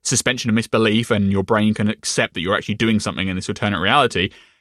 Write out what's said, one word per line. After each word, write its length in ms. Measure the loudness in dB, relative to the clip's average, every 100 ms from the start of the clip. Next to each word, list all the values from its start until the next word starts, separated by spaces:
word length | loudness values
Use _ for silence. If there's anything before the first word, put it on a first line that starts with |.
suspension 460 | -4 -2 0 -2 0
of 60 |
misbelief 560 | 0 0 0 2 2 0
and 200 | 0 2
your 120 | 0
brain 320 | 0 2 2
can 140 | 2 -2
accept 460 | -4 -4 -2 -2
that 60 | -2
you're 160 | -2 -2
actually 180 | -2
doing 240 | -2 0 0
something 280 | -2 -4 -4
in 80 | -4
this 120 | -6
alternate 300 | -4 -2 0
reality. 500 | 2 4 2 2 -2 -4 -20 _